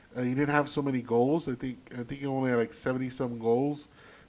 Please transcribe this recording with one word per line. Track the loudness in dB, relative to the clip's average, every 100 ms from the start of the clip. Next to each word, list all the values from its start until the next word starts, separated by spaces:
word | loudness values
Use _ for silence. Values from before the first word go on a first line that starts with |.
| -12 -4
Uh, |
he | -2
didn't | 0 2
have | 2 2
so | 0
many | 0 0
goals. | 2 4 4 2 -2
I |
think, | -6 -6 -8 -12
I | -10
think | -8 -6
he | -4
only | 0 2
had, | 2
like, | 0
seventy | -2 -2 -2 -2
some | -2 -4 -2
goals | 2 2 2 -2 -10 -20 -20 -20